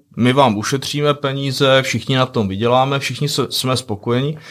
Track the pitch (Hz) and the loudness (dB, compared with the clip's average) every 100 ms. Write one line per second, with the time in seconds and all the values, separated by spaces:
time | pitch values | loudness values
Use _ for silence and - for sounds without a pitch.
0 | _ - 123 131 131 101 - 135 - 147 | _ 0 2 4 4 2 -2 -4 -4 -2
1 | 147 143 139 135 139 135 139 135 131 113 | 0 0 -2 -4 -4 0 4 4 2 -2
2 | - 131 123 120 98 98 117 127 135 139 | 0 0 0 0 -2 0 2 2 2 0
3 | 135 120 143 143 120 - 131 123 - 101 | -4 -4 -4 -2 -2 -2 -2 -2 -4 -6
4 | 120 120 143 151 - | -2 -2 -2 -6 -12